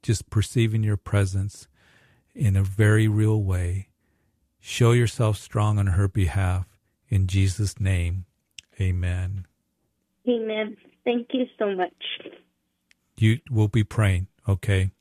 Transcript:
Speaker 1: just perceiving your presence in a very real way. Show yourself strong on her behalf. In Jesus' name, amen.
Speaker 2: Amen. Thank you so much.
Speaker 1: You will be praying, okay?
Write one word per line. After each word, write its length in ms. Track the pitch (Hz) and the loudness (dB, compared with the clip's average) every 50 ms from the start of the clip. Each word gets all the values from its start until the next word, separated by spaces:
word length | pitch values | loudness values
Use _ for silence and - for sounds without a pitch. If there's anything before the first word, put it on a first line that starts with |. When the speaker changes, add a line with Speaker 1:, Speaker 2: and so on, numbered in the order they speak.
Speaker 1:
just 260 | - - 113 - - _ | 0 -2 -2 -2 -2 _
perceiving 540 | - 107 101 - - 123 113 110 110 113 | -2 -2 -2 0 0 0 0 0 0 0
your 160 | 107 107 104 98 | 0 0 -2 -2
presence 680 | _ - - 101 101 92 95 98 98 101 - - - _ _ _ _ _ _ _ _ _ _ _ _ _ _ | _ -2 0 0 0 0 -2 -4 -4 -6 -8 -14 -20 _ _ _ _ _ _ _ _ _ _ _ _ _ _
in 220 | 247 156 101 98 | 0 0 2 2
a 60 | 98 | 2
very 460 | 98 95 95 101 107 104 107 110 110 110 | 0 0 2 2 4 6 6 6 4 2
real 340 | 104 107 107 110 110 110 | 2 2 2 2 2 0
way. 460 | 101 95 92 90 87 87 90 98 95 _ _ _ _ _ _ _ _ _ _ _ _ _ _ _ | 0 0 -2 -2 -2 -2 -4 -6 -8 _ _ _ _ _ _ _ _ _ _ _ _ _ _ _
Show 320 | _ - - - 123 117 | _ -12 -2 2 4 4
yourself 460 | 120 120 120 110 - - 117 110 104 - | 4 4 2 0 0 0 0 0 0 -2
strong 400 | - - - 110 104 107 107 104 | -8 -6 -2 0 0 0 2 2
on 100 | 98 98 | 2 2
her 200 | 87 92 101 95 | 2 2 0 0
behalf. 580 | - 107 95 82 - 98 95 90 92 92 92 _ _ _ _ _ _ _ _ _ | 2 0 0 0 0 0 0 0 -2 -2 -6 _ _ _ _ _ _ _ _ _
In 180 | 101 98 95 | 0 0 0
Jesus' 540 | 92 92 98 98 95 90 - 104 98 - - | 2 2 2 2 2 2 0 -4 -4 -2 -2
name, 460 | 104 95 95 87 87 85 90 95 87 _ _ _ _ _ _ - _ _ _ - | -2 0 0 0 0 -2 -4 -6 -8 _ _ _ _ _ _ -20 _ _ _ -2
amen. 640 | 98 92 90 90 90 90 90 90 92 90 98 98 90 _ _ _ _ _ _ _ _ _ _ _ _ _ _ _ _ 247 | -2 0 0 0 -2 -2 -2 -4 -4 -6 -6 -8 -10 _ _ _ _ _ _ _ _ _ _ _ _ _ _ _ _ -2
Speaker 2:
Amen. 480 | 247 233 220 220 214 214 214 214 220 _ _ - _ _ _ | -2 -2 -2 -4 -4 -4 -6 -6 -8 _ _ -20 _ _ _
Thank 240 | 247 240 240 233 _ | -2 -2 -2 -4 _
you 140 | - 262 254 254 _ - | -4 -4 -4 -4 _ -4
so 160 | 220 202 196 | -4 -2 -2
much. 200 | 185 185 - _ _ - - - - - - - - _ _ _ _ _ _ _ _ _ _ _ _ _ _ _ | -2 -4 -6 _ _ -12 -12 -12 -12 -14 -18 -20 -20 _ _ _ _ _ _ _ _ _ _ _ _ _ _ _
Speaker 1:
You 240 | - 113 110 113 - _ - | 2 2 2 2 2 _ -4
will 180 | 131 110 107 101 | 0 0 0 2
be 140 | - 120 | 2 0
praying, 440 | 104 - - - 107 98 95 90 92 - _ _ _ - | -2 0 0 0 0 2 0 0 -4 -6 _ _ _ -2
okay? 420 | 98 90 - - 98 95 95 98 _ _ | -2 -2 0 -2 0 0 0 -2 _ _